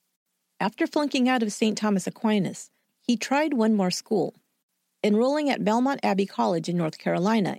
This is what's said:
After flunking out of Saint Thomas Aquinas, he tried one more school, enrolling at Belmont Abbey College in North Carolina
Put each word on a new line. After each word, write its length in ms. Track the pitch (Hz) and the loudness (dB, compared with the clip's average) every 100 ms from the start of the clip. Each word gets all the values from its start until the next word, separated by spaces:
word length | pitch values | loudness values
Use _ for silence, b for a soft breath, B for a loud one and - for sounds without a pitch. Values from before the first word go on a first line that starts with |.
| _ _ _ _ _ - | _ _ _ _ _ -6
After 280 | 190 - 330 | -6 -2 -2
flunking 420 | 311 294 277 247 | 0 0 2 2
out 140 | 262 | 2
of 100 | 220 | 0
Saint 240 | - 220 214 | 0 -2 0
Thomas 300 | 214 196 185 | 0 -2 -4
Aquinas, 640 | - 220 214 156 - - _ _ _ | -4 0 0 0 -6 -16 _ _ _
he 160 | - 240 | -4 -4
tried 380 | - 277 311 | 0 0 0
one 220 | 269 220 214 | 2 2 2
more 160 | 180 | 2
school, 440 | - - 214 151 - _ _ _ _ _ _ | -2 -2 -2 -2 -6 _ _ _ _ _ _
enrolling 460 | 208 208 247 294 294 | 0 2 2 0 0
at 140 | - | 0
Belmont 380 | 185 226 262 269 | 0 0 0 -2
Abbey 220 | 208 190 196 | -2 0 -2
College 420 | - 226 175 165 | -2 0 0 -2
in 80 | 175 | -2
North 220 | 160 - | -2 -4
Carolina 580 | 180 170 190 226 160 | -2 0 2 2 0